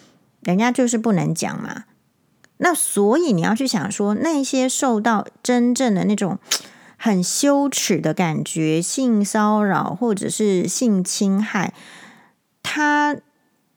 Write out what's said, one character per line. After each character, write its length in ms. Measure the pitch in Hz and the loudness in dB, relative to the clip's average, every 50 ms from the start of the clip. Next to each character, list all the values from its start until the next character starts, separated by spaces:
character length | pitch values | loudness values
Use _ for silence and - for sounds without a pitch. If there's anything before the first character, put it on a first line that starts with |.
| - _ _ _ _ _ _ _ | -20 _ _ _ _ _ _ _
人 160 | - - 175 190 | -4 -2 0 2
家 140 | 226 247 | 2 2
就 160 | 247 - 254 240 | 2 2 0 0
是 100 | 247 226 | 0 0
不 140 | 220 233 | 0 2
能 240 | 208 170 151 156 165 | 2 2 2 0 -2
讲 260 | - - - - - | -2 -4 -6 -6 -8
嘛。 220 | - - - - - _ _ _ _ _ _ _ _ _ _ _ _ _ _ _ | -10 -10 -12 -14 -16 _ _ _ _ _ _ _ _ _ _ _ _ _ _ _
那 140 | - 349 339 | 0 0 0
所 440 | - - - - 208 202 202 233 320 | 0 -2 -2 0 0 2 4 4 2
以 160 | 359 311 214 | 2 2 0
你 80 | 170 | 0
要 120 | 165 180 214 | 2 0 0
去 140 | 226 269 254 | 0 0 -2
想 240 | - 190 139 202 | -2 -2 -2 -4
说， 240 | 208 - 208 202 208 | -4 -2 -2 -2 0
那 260 | - - 330 330 285 | 0 0 0 0 0
些 280 | 269 - - 262 254 262 | -2 0 0 0 0 0
受 320 | - - - 262 233 214 | 0 0 0 0 0 0
到 260 | 214 233 226 202 - - - _ | 2 2 0 0 -2 -6 -12 _
真 340 | _ - 247 247 240 247 247 | _ 0 2 2 4 2 2
正 180 | - 269 240 202 | 2 2 2 2
的 120 | 180 170 | 2 2
那 100 | 190 214 | 2 0
种 240 | 202 208 170 - - - - - - - - - - - - - | 0 0 -2 -4 -6 -6 -6 -6 -6 -6 -12 -20 -20 -20 -20 -20
很 260 | _ - 233 202 185 | _ -2 0 2 2
羞 460 | 175 - - - - 285 285 277 277 285 | 0 -2 -2 0 2 4 4 4 2 0
耻 320 | - - - - 208 156 | -2 -2 -2 0 0 0
的 140 | 160 156 156 | 0 -2 0
感 280 | - 185 165 156 147 | 0 0 0 0 -2
觉， 400 | 151 - - 170 160 156 156 165 | -4 -4 -4 -2 0 0 0 0
性 440 | 175 - - - 262 254 226 208 202 | 0 -2 -4 -2 0 2 2 2 0
骚 360 | 196 - 220 214 214 214 214 | 0 2 2 2 2 2 2
扰 320 | 208 202 180 147 - - - | 2 2 0 0 -2 -2 -4
或 220 | - 247 233 208 | -4 -2 -2 -2
者 140 | 190 - - | -2 -2 -6
是 360 | - - 214 208 196 180 - | -4 -2 0 0 2 2 0
性 380 | 180 - - 262 233 208 185 180 | -2 -2 0 0 2 2 2 0
侵 400 | - - - 208 196 196 196 214 | -2 -2 -2 0 0 2 0 0
害， 300 | - - 208 175 - - - - - - - - - - - - _ _ _ _ _ _ _ | -2 -2 -4 -4 -4 -6 -12 -20 -20 -20 -20 -20 -20 -20 -20 -20 _ _ _ _ _ _ _
他 560 | _ - - 302 302 - 392 294 294 294 - - - _ _ _ _ _ _ _ _ _ _ | _ -8 -4 -2 0 0 2 2 0 0 -2 -4 -10 _ _ _ _ _ _ _ _ _ _